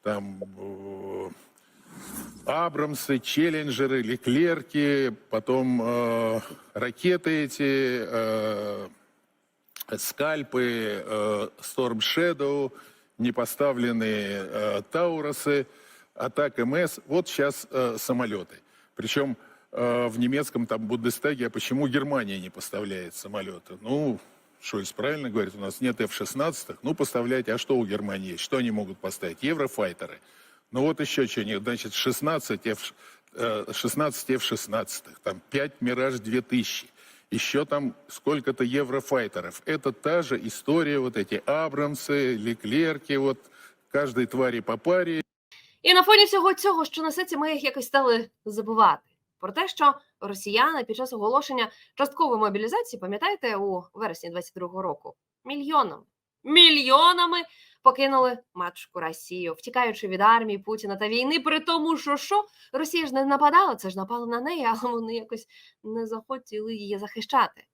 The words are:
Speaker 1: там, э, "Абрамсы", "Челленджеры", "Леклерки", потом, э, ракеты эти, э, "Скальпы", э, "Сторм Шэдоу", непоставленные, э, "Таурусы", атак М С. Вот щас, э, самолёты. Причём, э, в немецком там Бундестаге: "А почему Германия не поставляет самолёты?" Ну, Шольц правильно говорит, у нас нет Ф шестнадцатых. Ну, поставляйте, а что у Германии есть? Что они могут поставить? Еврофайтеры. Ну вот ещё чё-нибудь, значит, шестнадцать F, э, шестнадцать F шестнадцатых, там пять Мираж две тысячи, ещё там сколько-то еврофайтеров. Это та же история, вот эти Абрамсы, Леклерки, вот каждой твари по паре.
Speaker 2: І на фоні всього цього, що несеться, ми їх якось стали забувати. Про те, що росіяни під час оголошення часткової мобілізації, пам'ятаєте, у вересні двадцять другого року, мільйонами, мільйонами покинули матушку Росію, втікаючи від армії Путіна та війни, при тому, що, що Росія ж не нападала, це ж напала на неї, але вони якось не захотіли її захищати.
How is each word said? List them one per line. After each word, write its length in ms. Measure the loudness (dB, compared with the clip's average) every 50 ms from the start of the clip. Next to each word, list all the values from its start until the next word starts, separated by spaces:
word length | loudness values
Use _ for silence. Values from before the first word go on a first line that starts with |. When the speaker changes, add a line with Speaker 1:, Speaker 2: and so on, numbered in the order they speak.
Speaker 1:
там, 400 | _ -4 -4 -4 -6 -10 -12 -12 -14 -14 -14
э, 720 | -14 -14 -14 -12 -12 -12 -14 -12 -12 -10 -10 -8 -8 -8 -10 -12 -16 -20 _ _ _ _ _ _ -20 -20 -20 -20 -18 -16 -12 -12 -12 -12 -14 -16 -8 -4
"Абрамсы", 760 | -2 0 0 0 0 0 -2 -2 -2 -4 -6 -2 0 0 0
"Челленджеры", 800 | 0 0 2 2 2 2 2 0 -2 -2 0 0 0 2 2 0
"Леклерки", 1120 | 0 -2 -4 -2 2 2 4 4 4 4 2 0 -4 -4 0 2 2 4 4 4 2 0 -2 -6 -8 _
потом, 520 | -4 -2 0 2 2 2 4 2 2 2
э, 600 | 2 2 0 2 2 2 2 2 2 0 0 -2 -4 -8 -18 -20 -20 -12 _
ракеты 720 | -6 -6 -6 -6 0 2 2 2 4 2 0 0 0 0
эти, 600 | -2 -2 0 2 2 4 4 2 2 0 0 -2
э, 840 | -2 -2 -2 0 0 0 0 0 -2 -2 -2 -4 -4 -6 -8 -10 -12 -16 _ _ _ _ _ _ _ _ _ _ _ _ _ _ _ _ -18 -10 -10 -8
"Скальпы", 1040 | -6 -6 -8 -4 -2 -2 0 0 -2 -4 -2 0 2 2 2 0 0 -2 -2 -4 -6 -6
э, 440 | -4 -2 0 0 0 0 0 -2 -6 _ -14
"Сторм 400 | -16 -8 -2 -2 0 0 0 0
Шэдоу", 720 | 0 0 2 2 2 2 2 0 0 0 0 0 -2 -4 -6 -12 -20 -20 _ _ _ _ _
непоставленные, 1200 | -2 0 0 2 0 -2 -2 0 0 0 2 2 2 0 0 0 0 0 0 0 0 -2 -4 -4 -6 -6
э, 380 | -6 -4 -2 -2 0 -2 -2 -6 -4
"Таурусы", 760 | -2 0 0 0 0 -2 -4 -6 -6 -2 0 2 2 2 0 -2 -10 -20 -20 -20 -20 -20 -20 _ _
атак 440 | -6 -6 -4 0 0 0 0 2 0
М 160 | 0 2 2
С. 240 | 2 0 0 -2 -8 -6
Вот 200 | 0 0 0 0 0
щас, 360 | 0 0 2 2 0 -4 -12 -4
э, 240 | 0 0 0 0 -2
самолёты. 600 | -4 -2 -2 0 0 0 -2 -2 -6 -6 _ -16 -20 _ _ _ _ _ _ _
Причём, 420 | -8 -6 -2 0 0 0 0 -2 -8 -10 -20 -20 _ _ _
э, 360 | -4 -2 0 0 2 2 0
в 120 | 0 0 0
немецком 480 | 0 2 2 0 -2 -2 -2 -4 -2
там 180 | -2 -4 -4 -2
Бундестаге: 640 | -4 -4 -2 0 -2 -2 0 -2 -2 -2 0 -4
"А 20 | -4
почему 380 | -4 -6 -4 -2 0 0 0
Германия 520 | 2 0 0 0 0 -2 -2 -2 -4 -6 -8
не 100 | -10 -12
поставляет 680 | -12 -12 -12 -8 -6 -6 -6 -6 -6 -8 -8 -10 -12
самолёты?" 600 | -14 -14 -8 -8 -8 -8 -8 -12 -14 _ -18 -18 -12
Ну, 380 | -4 -2 -2 0 0 0 -2 -4 -8 -18 _ _ _ _ _ _
Шольц 300 | -12 -6 -6 -6 -6 -6
правильно 380 | -8 -4 -4 -4 -4 -4 -6 -2
говорит, 260 | -2 -2 -2 -2 -6
у 40 | -8
нас 220 | -10 -10 -6 -2
нет 180 | -2 -2 0 -2
Ф 120 | -4 -4 -4
шестнадцатых. 640 | -6 -8 -6 -4 -2 -2 -2 -4 -6 -12 -14 -16 -8 -4
Ну, 100 | -4 0
поставляйте, 600 | 0 -2 0 0 -2 0 0 0 -2 0 -2 -4
а 40 |
что 200 | -4 0 0 2
у 80 | 2 2
Германии 460 | 0 -2 -4 -4 -6 -6 -6 -8 -8
есть? 120 | -8 -8 -6
Что 140 | -4 -2
они 140 | 0 0 0
могут 260 | -2 -2 -4 -6 -10
поставить? 440 | _ -8 -8 -8 -6 -8 -8 -8 -4
Еврофайтеры. 800 | -2 -2 0 0 -2 -4 -2 -2 -2 -2 -4 -8 -12 -14 -14 -20 _ _ _ -20 -20 -20 _ _ _ _ -2
Ну 80 | 0
вот 180 | 2 2 2 0
ещё 280 | -4 -2 0 0 0
чё-нибудь, 360 | 0 -2 -4 -4 -4 -4 -4 -4
значит, 300 | -4 -6 -6 -8 -8 -6
шестнадцать 720 | -2 -2 -2 -2 -2 -2 -2 -2 -2 -4 -4 -6 -4 -2
F, 280 | -4 -4 -4 -8 -14 -14 _ -20 -20 -20 _ _ _ _
э, 380 | -4 -4 -2 -2 -4 -6 -6 -8
шестнадцать 540 | -4 -4 -2 -2 0 -2 -2 -2 -6 -4 -2
F 100 | -2 -2
шестнадцатых, 800 | 0 -4 -4 -4 -6 -4 -4 -4 -4 -6 -10 -12 _ -16 -20 -10
там 200 | _ -8 -8 -8 _ _
пять 200 | -4 -4 -4 -4 -6 _
Мираж 380 | -4 -2 0 0 0 0 -2 -4
две 220 | -4 -2 -2 -2
тысячи, 460 | -2 0 0 0 0 -2 -6 -8 -10 -14 _ _ -20 -20 -20 -20 _ _
ещё 360 | -4 -2 -2 0 0 -2 0
там 280 | 0 -2 -2 -2 -4 -6 -8 -20
сколько-то 560 | -20 -20 -4 _ 0 0 0 -2 -4 -2 0 -2
еврофайтеров. 1000 | 0 0 0 0 0 -2 -4 -2 0 0 0 0 -2 -4 -8 -8 -8 -14 -10 _
Это 240 | -4 -4 -2 -2 -4
та 320 | -4 -2 -2 0 2 2 2
же 120 | 0 -4 -4 -4
история, 500 | -8 -10 -6 0 2 2 2 4 2 0
вот 180 | 0 0 0 -2
эти 280 | -4 -4 -2 -4 -4 0
Абрамсы, 880 | 0 0 0 0 -2 -2 -2 -2 -2 -4 -6 -2 0 0 2 2 2 0
Леклерки, 800 | 0 -2 -4 -4 -4 -4 0 2 2 2 2 0 -4 -4 -2 0
вот 200 | 2 2 2 0 -2 -8 -20 -20 -20 -20 -20 _ _ _ _
каждой 340 | 0 0 0 2 0 0 0
твари 360 | 0 2 0 2 2 0 -2
по 160 | -2 -4 -6
паре. 440 | -2 2 2 4 4 2 0 -2 -4 -4 _ _ _ _ _ -20 -20 -20 _ _ _
Speaker 2:
І 120 | 4 6 6
на 100 | 8 8
фоні 220 | 8 10 10 10
всього 280 | 8 6 4 6 4 4
цього, 320 | 4 2 2 2 2 0
що 160 | -2 -4 -4
несеться, 360 | -4 -2 -2 -4 -4 -4 -2
ми 160 | -2 -2 -2 -2
їх 100 | -2 -2
якось 220 | -2 -4 -4 -8
стали 440 | 0 2 4 4 4 4 2 0 -6 _ _ _
забувати. 580 | -8 -6 -6 -4 0 4 6 6 6 6 4 _ _ _ _ _ _ _ _
Про 120 | -10 -6
те, 160 | -2 -2 -2
що 260 | -2 0 4 4 4 4 4 _ _ _ _
росіяни 640 | -10 -10 -8 -8 -6 0 2 4 4 4 2 0 -4
під 120 | -4 -4
час 180 | -6 -4 -6 -4
оголошення 580 | -2 0 4 4 2 2 2 -2 -2 -2 -2 -4 -18 -20 _ _
часткової 440 | -2 -2 -2 2 0 2 2 4 2
мобілізації, 600 | 2 2 2 -2 -2 0 -2 -2 -2 -4 -8 -10
пам'ятаєте, 560 | -6 -6 -4 -2 0 -2 -2 -2 -2 -4 -2
у 280 | -2 -2 -2 -2 -4 -6 _ _
вересні 360 | -6 -6 -6 -6 -8 -10 -8
двадцять 240 | -8 -8 -10 -10 _
другого 260 | -10 -10 -8 -6 -6
року, 340 | -4 -4 -6 -6 _ -18 -18 _ _ _ _ _ _
мільйонами, 580 | -10 -8 -6 -4 2 2 2 2 2 -4 -12 -18 _ _ _ _ _ _ _ _
мільйонами 1000 | 6 10 10 10 10 8 6 6 6 6 8 8 8 6 6 2 0 0 -2 -4 -6 -14 -20 -20 -20 _ _
покинули 560 | _ 6 6 6 2 4 4 4 4 4 2 -2 _ _ _
матушку 460 | -8 -8 -8 -8 -12 -20 _ _ -6
Росію, 540 | -6 -6 -6 -8 -12 -10 -8 -6 -6 -6 -6
втікаючи 540 | -8 -12 -2 0 2 2 2 0 -2 -6
від 140 | -4 0 6
армії 380 | 6 8 8 6 4 0 -4 -4
Путіна 360 | -4 -6 -6 -6 -4 -6 -4
та 120 | -2 -2
війни, 320 | 0 0 0 2 2 0 2
при 200 | 2 2 0 2
тому, 380 | 2 0 0 0 2 0 0
що, 200 | 0 0 -2 -2
що 280 | -2 -2 0 0 0 0 -2 _ _ -20 _ -4
Росія 340 | -4 -4 -2 -2 -2 -2
ж 60 | 0 0
не 120 | 0 2
нападала, 500 | 2 4 4 4 8 8 8 6 6 2
це 140 | -2 -6 -8
ж 80 | -6
напала 280 | -6 -6 -6 -6 -6 -4
на 160 | -4 -4 -4
неї, 240 | -4 -4 -4 0 0
але 260 | 0 0 0 -2 -4
вони 240 | -2 -2 -4 -4 -6
якось 320 | -8 -6 -8 -10 -12 -12 _ -20 -20 -20 -20 _ _ -12
не 240 | -8 -6 -6 -6
захотіли 680 | -6 -8 -10 -8 _ -10 -10 _ -10 -8 -8 -6 -6 -8
її 220 | -8 -6 -6 -6
захищати. 680 | -6 -6 -8 -8 -10 -6 2 4 4 4 2 _ -12 -20 _